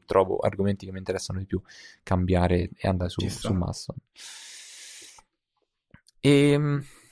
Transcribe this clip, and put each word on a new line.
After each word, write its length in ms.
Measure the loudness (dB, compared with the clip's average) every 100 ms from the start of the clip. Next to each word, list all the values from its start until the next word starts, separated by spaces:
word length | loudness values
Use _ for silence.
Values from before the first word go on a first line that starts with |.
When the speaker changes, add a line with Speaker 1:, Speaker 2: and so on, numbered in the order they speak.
| _
Speaker 1:
trovo 320 | 2 4 2
argomenti 480 | 0 0 -2 -2 -6
che 80 |
mi 60 | -10
interessano 400 | -6 -6 -4 -8
di 60 | -4
più, 140 | -6 -6 -20 -20 -20
cambiare 680 | -2 0 4 4 4 2 0 -4
e 100 | -2
andare 220 | 0 -2
su, 100 | -4
Speaker 2:
Ci 100 | -6
sta. 200 | -4 -2
Speaker 1:
su 40 | -2
Mastodon. 460 | -2 -6 -10 -14 _ -20 -18 -18 -18 -18 -20 -20 -20 -20 -20 -20 _ _ _ _ _ _ _ -20 _ _
Ehm, 640 | 4 6 6 4 2 -2 -6 -18 _